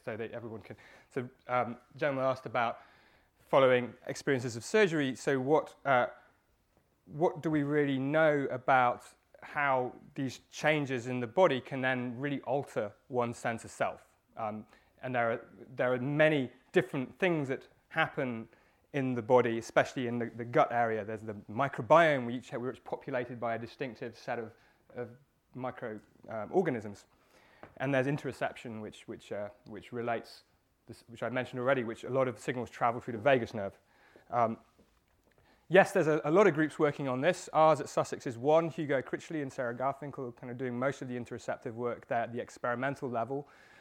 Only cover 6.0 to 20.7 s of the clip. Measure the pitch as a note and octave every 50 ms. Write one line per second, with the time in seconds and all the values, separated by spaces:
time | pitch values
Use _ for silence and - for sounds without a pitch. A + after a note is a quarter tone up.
6 | A#2+ - - - - _ _ _ _ _ _ _ _ _ _ _ _ _ _ _
7 | _ F#2 F#2+ C#3+ E3 F3+ F#3 D3+ C#3 E3 D#3 D3+ C#3+ C#3+ D3 D3+ D3 C#3 C#3 C3
8 | C3 C3+ D3 D#3 D#3+ D#3 D3 C#3+ C#3 C3 B2+ B2+ - - C#3 B2+ B2+ A#2+ A#2+ -
9 | - - - _ _ _ - - - - - D3+ C#3+ C#3 C3+ B2+ B2+ B2 - -
10 | - - - - C#3 B2+ - - _ _ - - - D3+ D#3 D3+ C#3+ B2+ C3 B2
11 | A2+ B2+ B2+ B2 B2 A2+ G#2+ F#3 F#3 E3+ C#3 B2+ - - C#3 C3+ B2+ C3 C3 B2+
12 | B2 B2+ A#2+ A#2 C#3 D3 C#3+ B2+ - - B2+ C#3+ C3 - - C3 A2 G#2 - _
13 | _ - C#3 B2 A#2+ A#2 A#2+ - - B2+ A2+ A2 - G#2 - - A#2 G2+ - -
14 | - _ _ _ _ _ - A#2 A2+ G#2+ G#2+ G#2+ G#2 - - - _ _ _ _
15 | - C3 B2+ A#2+ A#2 A#2 A2+ - - - - - - - C3 B2 - B2 B2+ B2+
16 | E3 C#3+ D3 D3 D#3 D#3 D#3 C#3+ B2+ A#2 - - _ _ - - - - - D3
17 | B2+ A#2+ - - G3 F#3 E3+ D#3 C#3+ B2+ C3+ - - - _ _ _ _ - D#3+
18 | D#3+ - - - C#3 B2+ A#2+ A2+ A2+ - _ _ _ _ _ _ _ _ - D3
19 | C3 C3 B2+ A#2+ A2 G#2+ B2+ B2 A#2+ A#2+ A#2 A#2 A2 - - D3+ C3 - - C#3+
20 | B2+ A#2 A#2 A#2+ A#2 A#2 - A2+ A#2+ A#2+ A#2+ D3+ C#3+ -